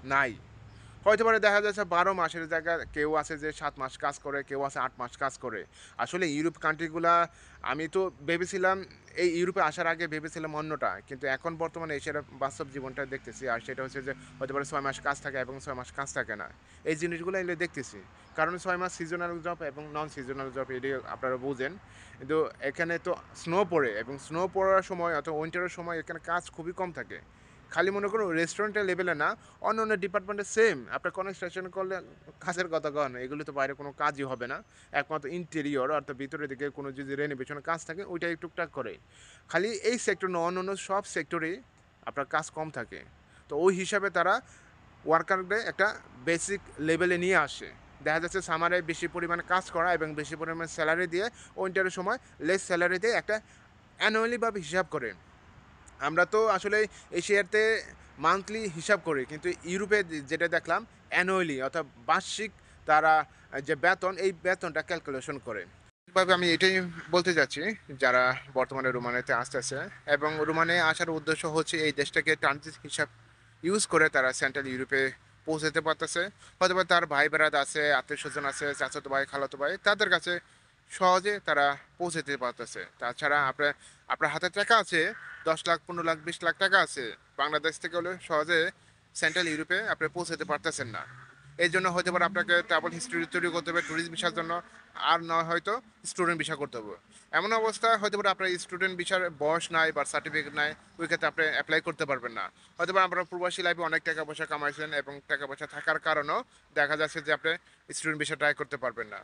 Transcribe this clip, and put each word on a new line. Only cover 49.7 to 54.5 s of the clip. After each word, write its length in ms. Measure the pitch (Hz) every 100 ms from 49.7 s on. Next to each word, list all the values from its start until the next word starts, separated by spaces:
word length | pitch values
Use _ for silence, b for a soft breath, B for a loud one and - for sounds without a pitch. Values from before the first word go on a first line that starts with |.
| 170
করা 120 | 175 170
এবং 120 | 156 151
বেশি 140 | 143 156
পরিমাণ 240 | 160 165 165 -
স্যালারি 300 | 156 165 180
দিয়ে, 120 | 170 226 B B -
উইন্টারের 340 | 190 180 185 185
সময় 200 | 185 254 B B 151
লেস 140 | 190 -
স্যালারি 300 | 175 175 185
দিয়ে 120 | 220 220
একটা 160 | - 214 B B B - - -
অ্যানুয়ালিভাবে 580 | 202 220 226 240 226